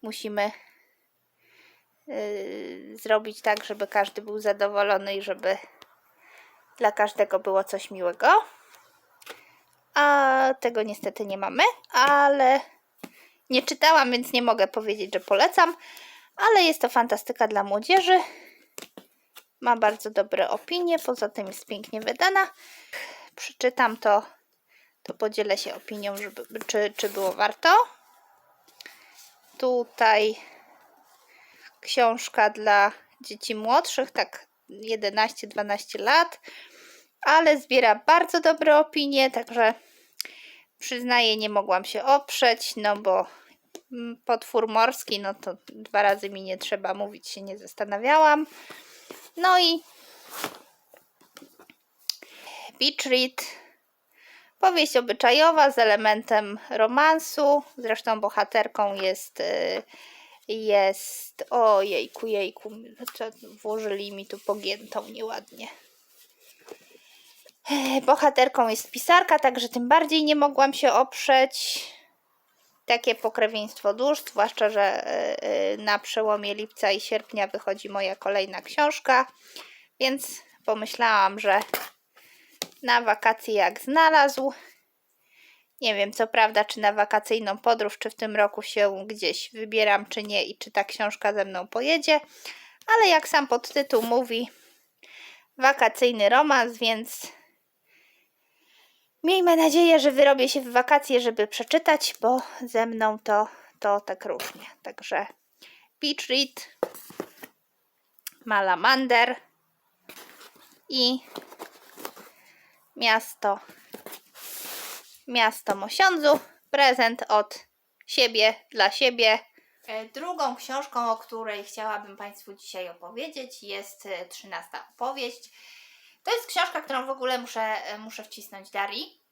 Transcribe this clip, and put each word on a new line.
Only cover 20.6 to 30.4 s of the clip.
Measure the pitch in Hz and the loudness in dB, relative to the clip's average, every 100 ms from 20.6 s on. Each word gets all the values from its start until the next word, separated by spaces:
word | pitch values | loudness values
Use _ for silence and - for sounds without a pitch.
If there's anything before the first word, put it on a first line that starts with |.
| - 349 349 330 | -6 -4 0 -2
poza | - 247 208 | -2 -4 -6
tym | - 196 | -6 -12
jest | 190 - | -12 -14
pięknie | 208 220 214 | -14 -10 -10
wydana. | 220 247 370 392 381 - - - - - - - - - | -8 0 0 2 -2 -6 -20 -20 -18 -16 -16 -18 -20 -16
Przeczytam | - - 247 247 240 220 | -16 -4 -4 0 -2 0
to, | 220 208 - _ _ _ _ _ _ _ | 2 2 0 _ _ _ _ _ _ _
to | - | -18
podzielę | - 220 214 208 196 | -6 -6 -4 -2 -2
się | - - | -4 -12
opinią, | - 214 202 196 | -14 -12 -10 -10
żeby, | 208 - - 220 - | -12 -14 -16 -14 -6
czy, | 214 208 208 | -2 -2 -2
czy | 208 | -6
było | 202 190 | -4 -4
warto. | 180 208 - 330 392 480 - _ _ _ _ _ _ _ _ - - _ - - _ _ _ | -2 -2 0 4 6 4 -4 _ _ _ _ _ _ _ _ -20 -20 _ -20 -20 _ _ _
Tutaj | 254 247 233 - 226 214 214 220 | -2 -2 -4 0 2 4 2 -4